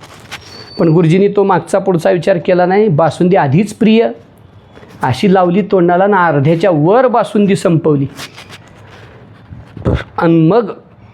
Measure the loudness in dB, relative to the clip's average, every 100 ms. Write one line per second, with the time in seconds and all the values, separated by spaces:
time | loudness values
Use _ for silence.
0 | -12 -20 -20 -20 -20 -20 -14 -2 0 2
1 | 2 2 2 0 0 -2 -2 -4 -2 -2
2 | 0 -2 -2 -2 0 0 2 2 0 2
3 | 0 0 0 2 2 0 -2 -2 2 2
4 | 0 -4 -20 -20 -20 -20 -20 -20 -20 -8
5 | -4 -2 0 2 2 0 0 0 2 2
6 | 2 2 2 0 0 0 0 0 2 2
7 | 2 0 -2 0 0 0 0 0 0 -2
8 | -4 -10 -20 -20 -20 -20 -20 -20 -20 -20
9 | -20 -20 -20 -20 -20 -20 -20 -8 -4 -4
10 | -6 -4 0 2 2 2 -2 -10 -20 -20
11 | -20